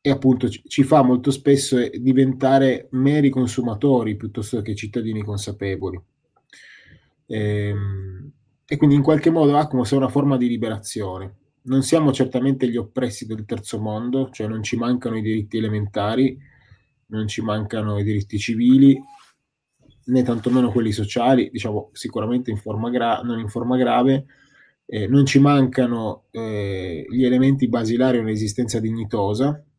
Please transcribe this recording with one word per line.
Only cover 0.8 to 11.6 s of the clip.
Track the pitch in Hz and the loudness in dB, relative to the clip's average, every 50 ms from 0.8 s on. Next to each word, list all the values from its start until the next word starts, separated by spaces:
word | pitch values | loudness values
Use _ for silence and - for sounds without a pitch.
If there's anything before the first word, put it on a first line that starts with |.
| 135 | 2
fa | 135 160 151 | 4 6 4
molto | 131 127 127 123 123 143 | 6 4 2 2 0 -2
spesso, | 135 135 - 143 139 135 - - 135 | -4 0 2 2 2 2 2 0 0
eh, | 123 120 - - - | 0 0 -2 -6 -2
diventare | 123 131 131 131 135 131 131 131 135 131 139 135 135 131 123 - - - | 0 2 4 4 2 2 0 0 2 2 4 4 4 2 0 -2 -6 -8
meri | - 127 131 139 147 151 143 139 | -4 0 2 2 4 4 2 2
consumatori | 123 131 127 110 - - 120 120 107 101 - 143 135 123 113 107 107 | 2 2 -2 -2 -2 -4 -4 -4 -4 -2 2 2 2 2 2 0 -4
piuttosto | 104 110 107 104 - 107 - - 113 | -6 -8 -10 -8 -8 -8 -6 -6 -6
che | 101 - 104 | -6 -6 -8
cittadini | 101 - 104 - 123 110 110 110 107 | -8 -10 -8 -8 -6 -6 -4 -6 -6
consapevoli. | 104 104 104 98 - - 98 - 98 98 95 90 95 92 90 92 _ _ _ _ _ _ _ _ _ _ - - - - - - _ _ - _ _ _ _ _ _ | -6 -6 -8 -8 -8 -8 -10 -6 -6 -6 -6 -4 -6 -8 -8 -10 _ _ _ _ _ _ _ _ _ _ -20 -20 -20 -20 -20 -20 _ _ -20 _ _ _ _ _ _
Ehm, | _ 113 110 107 104 104 104 104 101 104 101 101 98 98 95 95 95 92 92 139 147 _ _ _ _ _ _ _ | _ -6 -4 -2 -2 -2 -2 -2 -4 -4 -4 -6 -6 -8 -8 -10 -12 -14 -16 -18 -18 _ _ _ _ _ _ _
e | _ 156 147 | _ -2 2
quindi | - 147 143 | 4 4 4
in | 147 | 4
qualche | 139 160 156 147 - 170 | 4 4 2 4 2 2
modo | 160 165 156 143 143 147 | 4 4 4 4 4 4
acmos | 156 147 - 127 123 123 | 2 2 0 -2 0 0
è | 139 | 0
una | 135 135 123 | 0 0 2
forma | - 143 139 143 135 123 | 0 0 2 2 2 2
di | 123 120 | 0 0
liberazione. | 120 110 113 110 104 101 - - - 110 104 95 92 92 95 101 - _ _ _ _ _ | -2 -2 -4 -4 -6 -8 -8 -10 -8 -6 -6 -6 -8 -10 -12 -14 -16 _ _ _ _ _